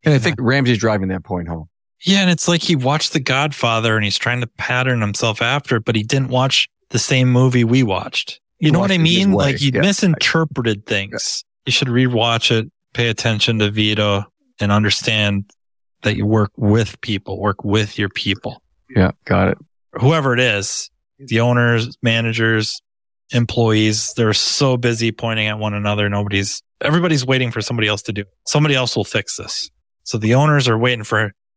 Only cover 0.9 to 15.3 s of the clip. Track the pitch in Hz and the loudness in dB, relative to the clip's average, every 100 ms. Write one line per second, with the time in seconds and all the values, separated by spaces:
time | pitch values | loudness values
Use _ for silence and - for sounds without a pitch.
0.9 | 104 95 92 - 90 82 82 78 _ _ | 0 -2 -6 -6 -8 -6 -10 -12 _ _
1.9 | _ - 196 185 170 - 170 - 156 127 | _ 0 2 2 0 0 0 0 0 0
2.9 | 151 - 156 131 131 151 139 120 113 113 | -2 -2 -4 -2 -2 -2 -2 -2 0 2
3.9 | 110 101 - - 123 117 - - 127 127 | 0 0 -2 -2 -4 -6 -8 -4 -2 0
4.9 | 120 104 104 117 104 117 139 - 120 113 | 0 -2 -2 -2 0 -2 -2 -2 -2 0
5.9 | 110 107 139 131 127 131 - - _ _ | -4 0 -2 0 0 2 0 -2 _ _
6.9 | 117 - 131 127 123 131 123 117 131 117 | -4 0 2 4 4 4 4 4 2 2
7.9 | 92 - - - - _ _ 151 156 196 | -2 -4 -8 -8 -14 _ _ 2 2 2
8.9 | 185 165 175 196 190 139 135 139 123 - | 2 4 4 4 2 2 0 0 2 2
9.9 | 190 190 156 - 165 160 - 117 101 - | 2 2 2 0 0 0 -2 -2 -4 -4
10.9 | 101 98 - - - - _ - 123 131 | -4 -4 -6 -6 -6 -10 _ -4 -2 0
11.9 | 120 127 120 117 117 - 113 113 _ _ | 2 2 2 2 0 0 0 -2 _ _
12.9 | - 117 107 123 107 - 110 104 107 107 | -4 -2 -2 -2 0 0 0 0 0 0
13.9 | 104 104 98 101 _ _ _ 101 104 107 | 2 0 0 -4 _ _ _ 0 2 2
14.9 | - - 110 104 | 0 0 0 0